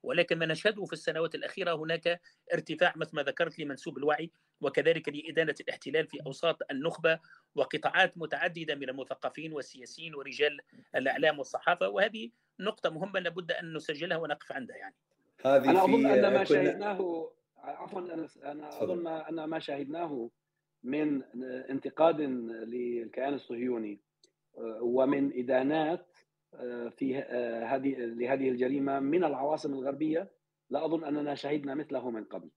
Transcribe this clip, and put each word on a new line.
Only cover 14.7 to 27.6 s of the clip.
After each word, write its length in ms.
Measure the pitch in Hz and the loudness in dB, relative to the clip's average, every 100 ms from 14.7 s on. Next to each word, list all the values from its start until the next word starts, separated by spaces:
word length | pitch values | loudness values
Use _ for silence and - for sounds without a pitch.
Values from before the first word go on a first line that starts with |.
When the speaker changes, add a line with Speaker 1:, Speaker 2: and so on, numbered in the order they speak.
| - | -12
Speaker 1:
يعني. 180 | 95 _ _ _ _ _ | -16 _ _ _ _ _
Speaker 2:
هذه 260 | 131 139 127 | 6 8 8
Speaker 3:
أنا 140 | 185 | 8
أظن 180 | 185 - | 8 8
Speaker 2:
في 120 | 90 | 8
Speaker 3:
أن 80 | 131 | 8
ما 60 | 202 | 8
Speaker 2:
كنا 160 | 202 | 6
Speaker 3:
شاهدناه، 880 | 95 - - 196 208 190 185 165 160 _ _ _ | 6 6 6 2 -2 -2 -2 -2 -6 _ _ _
عفوًا، 420 | - 143 - 196 | -14 -12 -10 -8
أنا، 280 | 180 165 151 - | -8 -8 -10 -10
أنا 260 | 139 147 151 | -12 -10 -12
Speaker 2:
تفضل. 140 | - | -4
Speaker 3:
أظن 180 | 208 175 | -2 -2
ما، 260 | 165 160 156 | -2 -4 -4
أن 160 | 165 | -6
ما 140 | 156 160 | -4 -4
شاهدناه 720 | 160 143 135 160 170 135 117 _ _ _ _ _ | -4 -6 -4 -4 -4 -4 -6 _ _ _ _ _
من 400 | 123 147 151 139 - 123 | -4 0 2 0 -4 -10
انتقاد 760 | 127 127 131 135 - - 160 156 | -8 -8 -6 -4 -4 4 4 6
للكيان 1120 | 147 127 113 113 113 123 120 120 110 127 135 | 0 -2 -6 -8 -6 -4 -2 -4 -4 -4 -2
الصهيوني، 680 | 139 - 117 123 117 107 101 _ _ _ _ _ - | -4 -6 -4 -2 -2 -4 -8 _ _ _ _ _ -10
آه، 200 | 117 110 | -10 -4
ومن 560 | 120 127 131 143 139 123 | 0 4 4 4 2 -2
إدانات، 760 | 123 127 135 156 156 180 - _ _ _ _ | 2 2 4 2 2 -2 -6 _ _ _ _
آه، 340 | - 123 120 120 | -12 -8 -6 -8
في، 300 | - 135 131 | -4 -2 -2
آه، 460 | - 123 120 117 | -2 -2 -2 -2